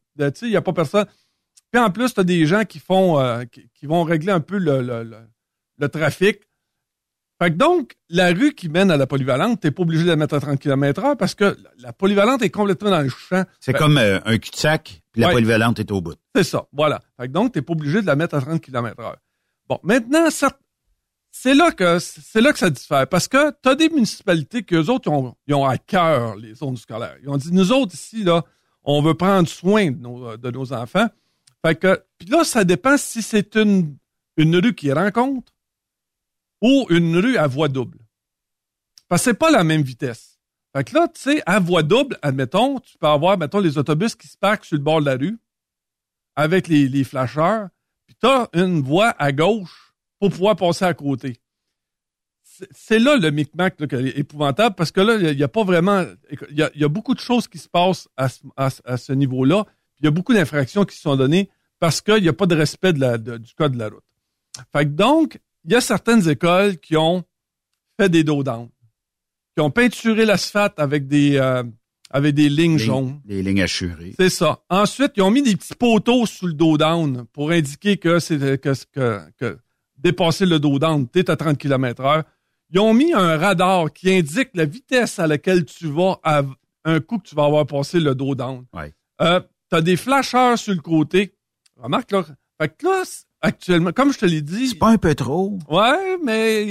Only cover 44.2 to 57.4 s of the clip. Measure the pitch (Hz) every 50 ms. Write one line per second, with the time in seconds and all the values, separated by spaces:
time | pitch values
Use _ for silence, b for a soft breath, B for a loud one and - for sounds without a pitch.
44.2 | - - - - - 196 214 202 - - 170 147 139 151 160 160 147 143 131 123
45.2 | 135 180 226 233 _ _ _ _ _ _ _ _ _ _ _ _ _ _ _ _
46.2 | _ _ - 139 151 156 170 190 180 170 165 147 143 131 131 139 135 - - 135
47.2 | 131 117 - 151 160 180 214 226 208 180 _ _ _ _ _ _ _ _ _ -
48.2 | - 240 269 254 233 - - 170 185 185 180 156 135 127 147 185 214 233 - -
49.2 | 143 143 139 139 156 190 226 226 185 165 - - _ _ _ _ _ _ _ -
50.2 | 202 196 - 165 180 214 214 - 190 175 170 - 196 180 131 - 147 143 135 123
51.2 | - 135 120 _ _ _ _ _ _ _ _ _ _ _ _ _ _ _ _ _
52.2 | _ _ _ _ _ _ _ - - - - - - - 220 214 226 277 302 226
53.2 | 160 156 147 151 147 - - 156 180 185 - - 151 131 147 120 127 131 - 143
54.2 | 147 - 147 147 151 139 131 - 214 240 190 - 170 143 - 185 190 220 233 214
55.2 | 180 156 147 135 147 139 - 220 220 185 180 165 170 202 202 190 170 113 90 -
56.2 | _ - 147 - 139 - 147 147 156 - - 147 151 147 147 214 - - 247 -
57.2 | - - 240 240